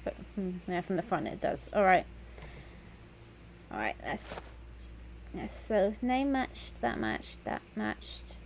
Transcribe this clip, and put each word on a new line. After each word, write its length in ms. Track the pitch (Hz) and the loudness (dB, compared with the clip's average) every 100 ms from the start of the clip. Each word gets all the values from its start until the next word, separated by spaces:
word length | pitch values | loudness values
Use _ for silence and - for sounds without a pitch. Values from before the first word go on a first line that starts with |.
But, 100 | - - 196 - | -4 -6 -8 -2
hmm, 160 | 185 180 - | -2 -2 0
yeah, 140 | 180 | 0
from 160 | 185 185 | 2 0
the 40 | |
front 260 | - 165 - | 4 2 2
it 140 | 190 | 0
does. 260 | - - - | 0 0 0
All 100 | - | 6
right. 220 | 196 185 - - - - - - - - - - - - - - - - - | 8 8 6 -10 -12 -12 -12 -12 -12 -14 -16 -16 -16 -16 -18 -16 -18 -18 -8
All 80 | 101 | -2
right, 160 | 107 - | 0 -2
that's, 280 | - 151 - - - - - - - - - - - | -4 -4 -4 -6 -8 -14 -14 -12 -12 -12 -12 -12 -8
yeah, 140 | - 214 | -6 -4
so 480 | - - 220 196 214 | -4 4 6 6 6
name 280 | 247 254 277 | 4 4 6
matched, 480 | 269 254 - - - | 4 2 -2 -10 -2
that 180 | - - | 0 2
matched, 440 | 110 92 - - | 2 0 -4 -6
that 200 | - - - - | -4 -4 -4 -2
matched. 600 | 107 - - - - - | -2 -2 -6 -10 -10 -14